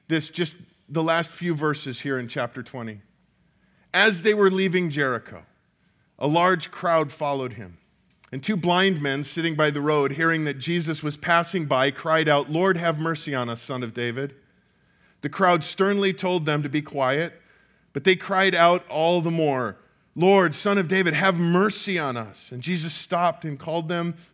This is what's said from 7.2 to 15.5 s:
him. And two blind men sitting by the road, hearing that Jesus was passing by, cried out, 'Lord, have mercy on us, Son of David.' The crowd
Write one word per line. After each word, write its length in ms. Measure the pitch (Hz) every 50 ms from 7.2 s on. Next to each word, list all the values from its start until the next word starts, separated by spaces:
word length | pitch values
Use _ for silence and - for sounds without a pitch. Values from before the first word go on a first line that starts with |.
| 151 143 143 139 131 123 110
him. 240 | 107 104 90 85 - _ _ _ _ _ _ _ _ _ -
And 100 | - 135
two 160 | - - 220
blind 460 | 175 147 175 175 180 190 196 190 151
men 220 | 143 143 135 143 147
sitting 320 | - - 165 160 165 160
by 140 | 151 151 151
the 100 | 147 147
road, 320 | 143 151 151 147 139 135
hearing 320 | 139 156 165 165 165 160 156
that 160 | 147 139 135
Jesus 420 | 123 160 170 175 160 160 156 151
was 140 | 151 151 151
passing 500 | - - 180 170 170 170 - - 185 156
by, 240 | 139 135 131 135 143
cried 380 | 135 - - 165 160 160 156 151
out, 200 | 147 143 139 135
'Lord, 280 | 151 165 185 190 180
have 240 | 165 170 170 156 151
mercy 340 | 160 165 165 151 - 151 139
on 140 | 131 123 120
us, 120 | 117 117
Son 220 | - - 135 123
of 100 | 123 113
David.' 440 | 104 123 120 120 117 131 139 139 - _ _ _ _ _ _ _ _ _ _ _ _ _ _ _ _ _
The 60 | - 147
crowd 360 | - - 196 175